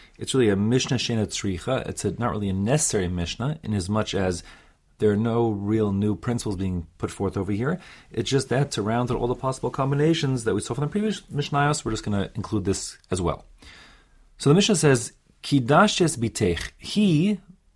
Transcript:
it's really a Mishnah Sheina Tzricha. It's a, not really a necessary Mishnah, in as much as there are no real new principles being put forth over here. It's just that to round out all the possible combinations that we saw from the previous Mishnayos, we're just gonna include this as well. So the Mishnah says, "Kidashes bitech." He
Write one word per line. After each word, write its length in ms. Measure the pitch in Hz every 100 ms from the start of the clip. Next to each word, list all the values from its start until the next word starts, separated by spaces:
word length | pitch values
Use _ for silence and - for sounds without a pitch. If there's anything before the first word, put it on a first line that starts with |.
| - -
it's 160 | -
really 160 | 135 110
a 60 | 98
Mishnah 420 | 107 127 - 123
Sheina 280 | - 113 101
Tzricha. 640 | - 101 90 - 131 -
It's 160 | -
a, 60 | 104
not 200 | 87 117
really 180 | 107 101
a 20 |
necessary 560 | 95 104 147 - 110 90
Mishnah, 520 | 90 87 - 127 151
in 100 | -
as 160 | 104 90
much 260 | 107 101
as 280 | 101 92 85 - - - _ _ -
there 120 | 107
are 60 | 104
no 320 | 117 117 117
real 420 | 101 101 110 104
new 240 | 98 104
principles 420 | 104 - 117 110 92
being 300 | 95 90 82 -
put 120 | 110
forth 280 | - 98 101
over 140 | 95
here. 280 | 101 131 180 - - -
It's 180 | - 110
just 220 | 135 -
that 220 | 127 139
to 100 | -
round 280 | 101 117 123
out 60 | 120
all 100 | 120
the 80 |
possible 360 | 127 131 131 131
combinations 760 | 139 135 143 156 160 139 127
that 100 | 110
we 60 | 95
saw 140 | -
from 100 | 123
the 60 | 147
previous 320 | 202 214 196
Mishnayos, 600 | - 143 143 143 143 151
we're 100 | 113
just 120 | 110
gonna 260 | - 101 -
include 320 | - - 107 92
this 320 | 92 - - _
as 120 | 95
well. 240 | 82 71 - - - - - - _ _ _ -
So 140 | 139
the 40 |
Mishnah 220 | 170 202 180
says, 380 | 151 127 110 - _ _
"Kidashes 760 | - 143 117 151 208 - 165 117
bitech." 540 | 113 - 98 85 - -
He 640 | - - 208 151 196 202 - - _